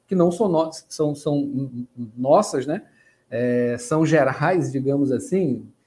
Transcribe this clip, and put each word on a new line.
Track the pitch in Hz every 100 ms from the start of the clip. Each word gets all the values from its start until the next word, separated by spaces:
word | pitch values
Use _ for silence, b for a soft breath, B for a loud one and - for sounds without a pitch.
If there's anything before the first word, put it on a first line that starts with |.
| -
que |
não | 185 170
são | 175 208
no-, | 160 160 - -
são, | - 151 143
são | 156 143 143 127 135 120 123 123 117 117
nossas, | 127 170 208 143 131
né? | 175 - b b b b
É, | 117 123 123 120 120
são | - 156 156
gerais, | 156 131 127 151 185 135
digamos | 135 131 143 139
assim, | 120 - 185 165 113 107 _